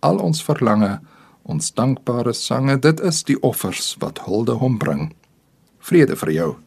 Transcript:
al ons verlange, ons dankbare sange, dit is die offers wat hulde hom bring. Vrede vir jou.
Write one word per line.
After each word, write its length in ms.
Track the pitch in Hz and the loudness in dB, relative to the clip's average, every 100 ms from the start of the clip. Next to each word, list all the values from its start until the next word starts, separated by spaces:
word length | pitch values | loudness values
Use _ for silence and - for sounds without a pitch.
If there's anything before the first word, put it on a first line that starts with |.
al 200 | 151 190 | 2 2
ons 200 | 185 156 | 0 -2
verlange, 540 | - 151 120 107 104 101 - - - _ - | -2 0 2 4 2 0 -10 -20 -20 _ -8
ons 260 | 80 - | -6 -6
dankbare 600 | - 123 131 - 120 120 | -2 0 0 -2 -2 -2
sange, 440 | 113 - 127 135 139 | -4 -4 -2 0 4
dit 180 | 143 160 | 4 2
is 240 | 190 160 | 0 -2
die 160 | - 139 131 | -2 0 0
offers 500 | 113 98 90 - - | -2 -6 -6 -8 -6
wat 240 | - - - | -8 -8 -4
hulde 320 | 104 117 120 | -2 0 0
hom 160 | 131 113 | 0 0
bring. 300 | - 76 156 - _ _ _ _ _ _ | -2 -2 -4 -10 _ _ _ _ _ _
Vrede 380 | - 175 147 80 | 2 4 6 2
vir 140 | 76 78 | -2 0
jou. 160 | 82 65 | -2 -4